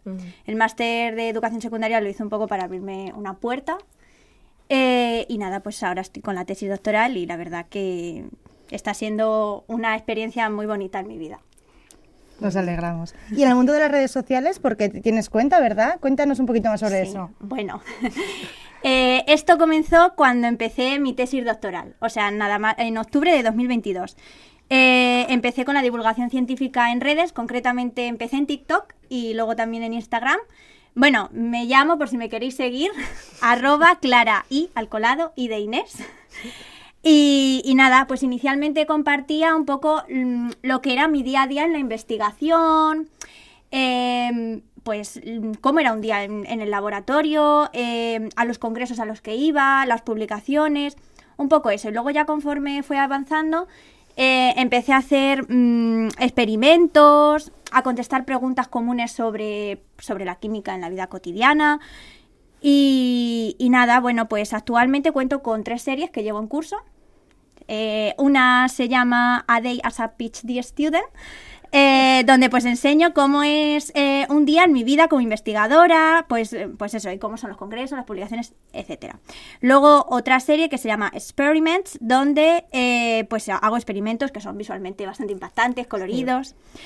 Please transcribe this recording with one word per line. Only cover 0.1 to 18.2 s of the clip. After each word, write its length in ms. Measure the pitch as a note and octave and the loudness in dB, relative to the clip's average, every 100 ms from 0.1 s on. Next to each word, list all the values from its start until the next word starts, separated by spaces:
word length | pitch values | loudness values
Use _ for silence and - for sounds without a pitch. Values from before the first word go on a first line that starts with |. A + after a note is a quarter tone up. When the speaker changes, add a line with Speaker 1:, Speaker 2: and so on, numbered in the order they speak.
| F#3+ F3+ F3 - | -14 -14 -18 -8
Speaker 2:
El 100 | G#3+ | -2
máster 600 | A3 - A#3 A#3 A#3 A3+ | -2 0 -2 -2 -2 -4
de 120 | A#3 | -4
educación 340 | A3 A3+ A3+ | -4 -4 -6
secundaria 380 | A#3+ A3+ A3 A3+ | -8 -6 -2 -2
lo 80 | G#3 | -2
hice 160 | G3+ | -6
un 60 | G#3+ | -6
poco 180 | G#3+ G#3+ | -4 -4
para 160 | G3+ | -4
abrirme 480 | F3+ F#3 G3 F#3+ F#3+ | -6 -8 -10 -12 -12
una 200 | - G3+ | -12 -12
puerta. 440 | F#3+ A#3 B3+ C4 A#3+ - _ _ _ _ _ _ _ - | -8 -6 -6 -6 -10 -10 _ _ _ _ _ _ _ -4
Eh, 560 | C4+ C4 B3 A#3+ A#3 - | 0 2 2 0 -2 -4
y 100 | A#3 | -6
nada, 220 | G3 G3 | -6 -6
pues 240 | G3 - | -8 -8
ahora 160 | G3 F3+ | -6 -6
estoy 220 | F#3+ - | -8 -12
con 140 | - F#3+ | -8 -8
la 100 | F3+ | -8
tesis 240 | G3 G3 | -8 -6
doctoral 480 | G3 G#3+ G#3+ A#3 A#3+ | -6 -2 0 0 -2
y 80 | E3+ | -6
la 100 | E3+ | -8
verdad 300 | E3+ E3+ E3+ | -10 -12 -10
que 540 | G3+ F#3+ F3+ E3+ D#3+ - - _ _ - | -8 -6 -6 -8 -12 -16 -20 _ _ -14
está 240 | G3 - G3+ | -10 -8 -6
siendo 680 | G#3+ G#3+ A3 A3 G#3 G3+ - | -4 -2 0 0 -2 -6 -8
una 280 | A3+ A3+ A3 | -6 -4 -4
experiencia 540 | A3 A3 A3 A#3 A3 | -4 -6 -6 -4 -4
muy 160 | G#3 G#3+ | -4 -6
bonita 340 | G#3 F#3+ G3 | -6 -6 -10
en 80 | F#3+ | -10
mi 120 | A3 | -12
vida. 200 | D#3+ G3+ _ _ _ _ _ - _ _ _ - | -14 -16 _ _ _ _ _ -20 _ _ _ -8
Speaker 3:
Nos 160 | G#3 F#3+ | -4 -2
alegramos. 600 | F3+ E3+ E3+ E3+ E3+ - - | -2 -4 -4 -6 -10 -14 -8
Y 120 | G#3+ | 2
en 60 | C4+ | 4
el 60 | B3 | 4
mundo 160 | B3+ | 4
de 60 | D4+ | 4
las 120 | D4+ | 2
redes 200 | C#4+ C4 | 2 0
sociales, 480 | C4+ B3+ B3+ C#4 F#4+ | -2 -2 -2 -2 -2
porque 300 | C4+ A3 G#3 | -2 -2 -2
t-, 120 | G3+ | -2
tienes 280 | A3+ A3 G#3 | 0 0 0
cuenta, 300 | G#3+ C4+ F4 | 0 4 4
¿verdad? 380 | B3 G#3 A#3 F4 | 4 2 0 0
Cuéntanos 400 | C4+ C4+ C#4+ B3+ | -2 0 0 0
un 60 | B3+ | 0
poquito 240 | A#3 A3 | 0 0
más 100 | G#3+ | -2
sobre 240 | G#3+ G3 F#3 | -2 -2 -2
Speaker 2:
Sí, 60 | |
Speaker 3:
eso. 200 | G3 F3+ - | -6 -12 -12
Speaker 2:
bueno. 420 | G3+ C4 G3+ F3+ - - | -10 -8 -8 -10 -14 -8
<laughs> 100 | A#3+ B3+ | -8 -6